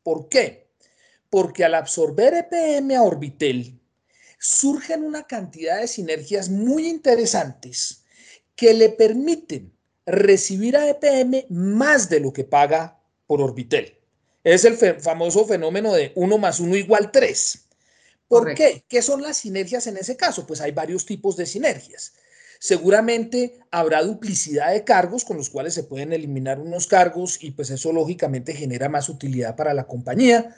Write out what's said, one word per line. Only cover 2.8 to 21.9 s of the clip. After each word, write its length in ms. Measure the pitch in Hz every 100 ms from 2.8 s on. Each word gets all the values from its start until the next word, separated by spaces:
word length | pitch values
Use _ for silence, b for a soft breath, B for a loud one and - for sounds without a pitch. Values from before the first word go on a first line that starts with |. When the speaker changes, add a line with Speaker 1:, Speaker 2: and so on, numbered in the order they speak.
| 269
Speaker 1:
a 80 | 262
Orbitel, 760 | 214 156 143 135 147 123 123 127 _ _ b b b b
surgen 680 | - - 269 294 - 320
una 180 | 311 302
cantidad 580 | 294 240 185 165 160 185
de 60 | 233
sinergias 640 | - 170 156 143 196 180
muy 380 | 190 226 294 330
interesantes 1160 | 330 294 233 226 - 147 127 127 123 - - b b b b _ -
que 180 | 240
le 140 | 226 220
permiten 840 | - 220 226 294 320 - 135 90 _ _ _
recibir 720 | - 185 202 196 - 190 220 277
a 120 | 294
E 60 |
P 260 | 285 294 269
M 260 | 254 262 262
más 600 | 175 190 214 277 294 190
de 100 | 160
lo 120 | 139
que 120 | 135
paga 560 | 131 143 143 160 165 _ _ _ -
por 140 | 147
Orbitel. 580 | 135 113 120 147 101 _ _ _ _ _
Es 200 | 165 180
el 100 | 220
fe-, 260 | 226 202 156
famoso 460 | 151 165 170 175 214
fenómeno 480 | 190 160 185 220
de 180 | 185 135 -
uno 200 | 185 214
más 220 | 196 160
uno 160 | 175 190
igual 360 | 190 214 208
tres. 540 | 269 - - - - _ _ _ _ _ _ _
¿Por 120 | 233
Speaker 2:
Correcto. 240 | 233 285
Speaker 1:
qué? 200 | 302 - -
¿Qué 120 | 247
son 220 | 240 277
las 140 | 294 294
sinergias 480 | 220 190 190 247 233
en 100 | 196
ese 200 | 190 254
caso? 300 | 349 214 143
Pues 140 | 151
hay 120 | 151
varios 340 | 151 160 180 -
tipos 300 | 202 196 175
de 100 | 175
sinergias. 680 | 202 285 - -